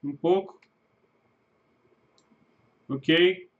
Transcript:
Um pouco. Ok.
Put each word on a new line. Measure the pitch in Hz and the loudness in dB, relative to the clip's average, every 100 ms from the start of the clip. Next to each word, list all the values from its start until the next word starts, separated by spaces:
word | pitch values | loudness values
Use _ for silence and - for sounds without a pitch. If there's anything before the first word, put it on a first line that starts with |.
Um | 143 139 | -10 -6
pouco. | 170 190 190 - _ _ _ _ _ _ _ _ _ _ _ _ _ _ _ _ _ _ _ _ _ _ _ | 0 0 -2 -18 _ _ _ _ _ _ _ _ _ _ _ _ _ _ _ _ _ _ _ _ _ _ _
Ok. | 139 135 165 180 185 - | -10 0 2 4 0 -10